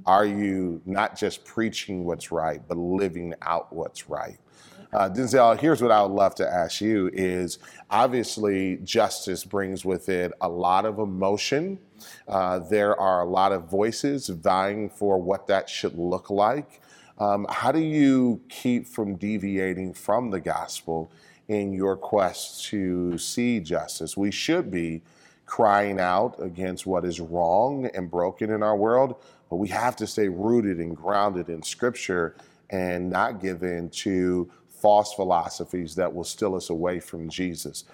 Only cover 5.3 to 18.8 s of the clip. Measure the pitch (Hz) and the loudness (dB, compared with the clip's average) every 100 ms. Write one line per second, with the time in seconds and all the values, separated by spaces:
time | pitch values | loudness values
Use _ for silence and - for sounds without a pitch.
5.3 | 131 117 110 147 156 120 107 101 101 95 | 6 8 8 4 4 6 6 6 4 4
6.3 | - 95 90 85 - 104 107 92 92 92 | 4 -2 0 -2 -2 0 2 0 0 0
7.3 | 90 87 - - - - 104 127 123 107 | 0 -4 -6 -16 -18 -2 2 2 2 -2
8.3 | - 104 98 95 92 92 113 104 - - | 0 0 2 0 -2 -2 2 2 0 -6
9.3 | 87 95 101 95 95 92 90 - 90 87 | -6 -4 -4 -4 -4 -2 -2 0 0 -2
10.3 | - 90 87 90 92 107 101 104 92 113 | -2 -4 0 2 2 2 -2 -4 0 0
11.3 | 104 - 139 180 196 _ - - - - | 0 0 -2 -2 -8 _ -20 -20 -20 -4
12.3 | 98 92 92 85 107 104 104 95 90 87 | -2 0 -2 0 2 4 4 4 2 2
13.3 | 92 95 95 82 95 110 117 143 139 127 | 4 4 2 -2 0 0 0 -2 -2 -6
14.3 | 87 85 92 98 104 104 - 101 95 87 | -2 2 2 2 -2 -6 -2 2 2 2
15.3 | 98 - 98 - - 95 78 87 90 - | -2 0 0 0 -4 -4 -2 -4 -4 -2
16.3 | 101 104 139 139 - - - - - 104 | 2 2 2 -6 -16 -20 -20 -18 -4 0
17.3 | 101 101 - 120 151 160 151 139 131 127 | 0 -2 -2 0 2 2 4 6 6 4
18.3 | 110 - - 127 120 | 0 -4 -4 0 0